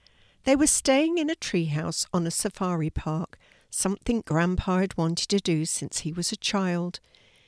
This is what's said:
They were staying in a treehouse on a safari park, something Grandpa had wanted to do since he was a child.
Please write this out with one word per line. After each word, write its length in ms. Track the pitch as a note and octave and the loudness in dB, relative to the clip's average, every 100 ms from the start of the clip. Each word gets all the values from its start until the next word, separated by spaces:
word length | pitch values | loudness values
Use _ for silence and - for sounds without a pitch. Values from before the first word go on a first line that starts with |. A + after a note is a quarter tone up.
| _ _ _ _ | _ _ _ _
They 100 | - | 2
were 140 | C4+ D4 | 4 6
staying 500 | - - C4+ D#4+ E4+ | 4 4 4 4 2
in 120 | D4+ | 0
a 40 | |
treehouse 720 | D#4+ - F#3 E3 D3+ E3 D#3+ - | -2 -2 0 0 0 -2 -4 -2
on 160 | F3+ E3 | -2 0
a 20 | |
safari 600 | - G#3 - F#3 E3+ D#3 | -2 -4 -4 -2 0 -2
park, 480 | - - D#3 F3+ - _ _ _ | -4 -4 -4 -6 -12 _ _ _
something 520 | - F#3+ G3+ - A#3 | -2 -2 -2 -2 -2
Grandpa 560 | - D#3 F3 F3+ - F#3 | 0 2 2 0 0 0
had 180 | F#3+ - | 0 0
wanted 320 | E3 E3+ - | -2 -2 -2
to 100 | G3+ | 0
do 260 | - D#3+ | 0 0
since 360 | D#3+ - C3+ - | -2 -4 -6 -6
he 120 | D#3+ | -6
was 200 | E3+ F3 | -6 -6
a 40 | - | -6
child. 640 | - G3+ F#3 F3 F3 - _ _ _ _ | -4 -2 0 -2 -4 -8 _ _ _ _